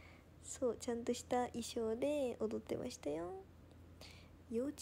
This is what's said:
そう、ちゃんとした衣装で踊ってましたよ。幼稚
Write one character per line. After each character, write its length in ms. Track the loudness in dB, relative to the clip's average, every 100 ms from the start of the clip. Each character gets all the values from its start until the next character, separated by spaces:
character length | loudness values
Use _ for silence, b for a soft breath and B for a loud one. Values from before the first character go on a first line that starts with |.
| B B B -14
そ 280 | -8 2 2
う、 60 | 2
ち 100 | 0
ゃ 40 | 0
ん 80 |
と 100 | 2
し 100 | 0
た 220 | 4 4 4
衣 160 | 0
装 320 | 0 2 2
で 420 | 4 4 4 4 2
踊 160 | 0 0
っ 40 |
て 160 | 0 -2
ま 140 | -2
し 80 | -2
た 120 | -2
よ。 200 | 0 -2 -6 -10 -18 -18 -18 -18 -16 B B B -14 -2
幼 140 | 0
稚 120 | 2 -2